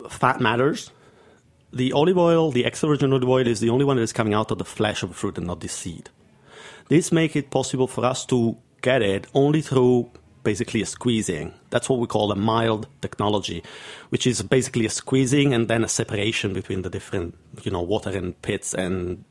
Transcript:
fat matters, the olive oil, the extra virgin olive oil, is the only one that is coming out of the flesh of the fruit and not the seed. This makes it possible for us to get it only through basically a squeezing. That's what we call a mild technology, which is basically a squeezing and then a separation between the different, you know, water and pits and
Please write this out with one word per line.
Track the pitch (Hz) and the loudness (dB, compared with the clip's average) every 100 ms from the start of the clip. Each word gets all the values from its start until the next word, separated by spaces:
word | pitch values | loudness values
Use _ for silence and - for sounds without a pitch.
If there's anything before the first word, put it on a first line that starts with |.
| - | -16
fat | - 127 135 | 0 2 2
matters, | 117 117 139 233 - - _ - - _ _ _ _ | 2 2 2 0 -8 -20 _ -20 -20 _ _ _ _
the | 123 127 | -4 0
olive | 143 165 180 | 2 4 4
oil, | 170 165 160 | 4 4 2
the | 127 - | 2 0
extra | - 156 | 0 0
virgin | 143 139 | 2 2
olive | 135 127 | 2 4
oil, | 131 120 | 4 2
is | 107 | 2
the | 113 | 2
only | 123 139 | 2 2
one | 131 | 2
that | |
is | 113 | 0
coming | - 110 | 0 2
out | 104 110 | 2 0
of | - | -4
the | - | -6
flesh | - 107 104 | -2 -2 -2
of | 92 | -6
the | - | -6
fruit | 101 - | -6 -6
and | 87 | -6
not | 87 | -6
the | 92 | -8
seed. | - - 76 - _ _ _ _ - - - - | -10 -10 -12 -16 _ _ _ _ -20 -20 -12 2
This | 147 - | 2 4
makes | 165 160 151 | 2 2 -2
it | 139 | -2
possible | 135 131 127 127 | -2 0 0 -2
for | - 120 | 0 -2
us | 131 - | -2 0
to | 127 113 - _ _ | 0 0 -2 _ _
get | 123 131 | 0 2
it | 101 98 - | 2 0 0
only | 139 143 156 | 2 4 2
through | - 131 123 123 120 - _ _ | 2 4 4 4 0 -10 _ _
basically | 110 104 120 113 | -2 -2 -2 -2
a | 92 | -4
squeezing. | - 127 113 98 78 78 - _ | -4 0 0 0 -4 -6 -12 _
That's | 123 - | -4 0
what | 127 | -2
we | 117 | 0
call | 107 104 | 0 0
a | 98 | 0
mild | 110 113 113 110 120 _ | 2 2 2 0 -6 _
technology, | 98 - 104 104 92 87 - - - - - | -10 -2 0 0 -4 -8 -12 -18 -18 -20 -6
which | 127 127 | -2 0
is | 113 | 0
basically | 95 135 123 123 110 | 0 0 2 -2 -2
a | |
squeezing | - - 131 131 143 139 | -4 -2 0 2 2 2
and | 120 113 | 2 2
then | 113 | 0
a | 113 | 0
separation | - 113 107 104 110 104 | -2 -4 -2 -2 -2 -4
between | 95 - 98 | -4 -6 -6
the | 90 | -6
different, | 98 - 98 85 - _ - | -8 -6 -6 -6 -10 _ -12
you | - | -6
know, | 90 | -4
water | 87 107 98 | -2 -2 -2
and | 95 90 - | -6 -6 -6
pits | - 101 - | -4 -4 -4
and | - 92 92 87 90 - | -4 -4 -4 -4 -8 -8